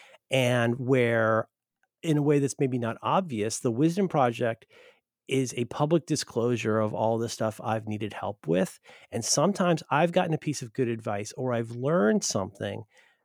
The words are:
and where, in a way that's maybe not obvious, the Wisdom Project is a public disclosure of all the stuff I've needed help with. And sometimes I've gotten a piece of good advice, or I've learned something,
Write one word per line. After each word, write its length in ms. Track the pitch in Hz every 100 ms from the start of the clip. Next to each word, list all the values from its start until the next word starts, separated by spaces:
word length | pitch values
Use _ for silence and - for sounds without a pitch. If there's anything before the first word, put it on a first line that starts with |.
| - - -
and 480 | 131 123 123 117 123
where, 680 | 123 135 117 117 110 110 - _ _ _ _ _
in 160 | 170 151
a 40 |
way 160 | 143 147
that's 180 | 139 -
maybe 180 | 135 123
not 200 | 113 113
obvious, 560 | 110 165 180 110 101 -
the 140 | 127
Wisdom 360 | 113 165 170 185
Project 580 | 156 123 117 120 117 _ - - _ _ _ -
is 280 | 135 127 -
a 80 |
public 400 | 120 - 147 165
disclosure 760 | - 151 - 120 120 120 117 107
of 140 | 107
all 240 | 107 113 113
the 140 | 117
stuff 320 | - 110 -
I've 240 | 117 110 107
needed 240 | 107 107
help 340 | - 101 101 -
with. 320 | 175 185 - - - -
And 140 | 113
sometimes 580 | - - 170 202 180 160 -
I've 220 | 143 175
gotten 220 | 180 180
a 40 | 156
piece 220 | - 135
of 140 | 120
good 140 | - 120
advice, 440 | 113 113 104 107
or 220 | - 127
I've 160 | 117 117
learned 540 | 120 135 175 208 214
something, 600 | - 104 98 - 104 104 - _ _ _